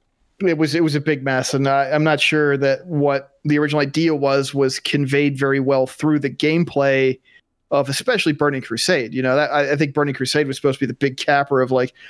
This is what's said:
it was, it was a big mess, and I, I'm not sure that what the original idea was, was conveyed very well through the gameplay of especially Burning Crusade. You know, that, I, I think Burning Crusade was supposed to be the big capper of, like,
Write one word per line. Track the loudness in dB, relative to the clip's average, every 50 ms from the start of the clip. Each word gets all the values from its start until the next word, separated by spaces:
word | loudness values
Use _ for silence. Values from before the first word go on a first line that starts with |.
| _ _ _ _ _ _ _ -4
it | -2 0 0 2
was, | 0 0 0
it | 0 0
was | 0 0
a | 0
big | -2 -2 -2 -2 -2
mess, | -2 -2 -2 -2 -2 -2
and | 0 0 2
I, | 2 2 0 0
I'm | 0 0 2
not | 2 2 2
sure | 2 2 2 2 2 2 0 2
that | 0 0 0 -2 -4
what | -4 -2 0 0 2 0 0 -4 -8 _ _ -2
the | 0 0 0
original | 0 0 0 0
idea | 0 0 0 0 0 2 2
was, | 2 2 2 2 2 0 0 0
was | 0 0 0 0 -4
conveyed | -6 -2 -2 -2 0 0 0 2 2 0 0 0
very | 0 0 0 0
well | 0 2 2 2 0 -2
through | -4 -4 -2 0 0 0
the | 0 -4
gameplay | -4 -2 -2 0 2 2 0 0 0 0 2 2 2 2 2 2 0 -2 _ _ _ -20 _ _ _ _ _ -2
of | 0 0 0 0
especially | -4 -4 -2 -2 0 0 0 0 0
Burning | 0 0 0 -2 -2
Crusade. | -6 -6 -6 -4 0 0 0 0 -2 -4 -4
You | -2
know, | 0 2 2
that, | 2 2 2
I, | 0 0 0 2
I | 0
think | 0 0 0 0
Burning | 0 0 0 -2
Crusade | -4 -4 -2 0 0 0 0
was | -2
supposed | -2 0 0 0 0
to | -2
be | -4
the | -2
big | -2 -4 -4 -4 -4
capper | -2 0 2 2 2 2 0 0
of, | 2 2
like, | 2 0 0 -2 -4 -12 -20 -20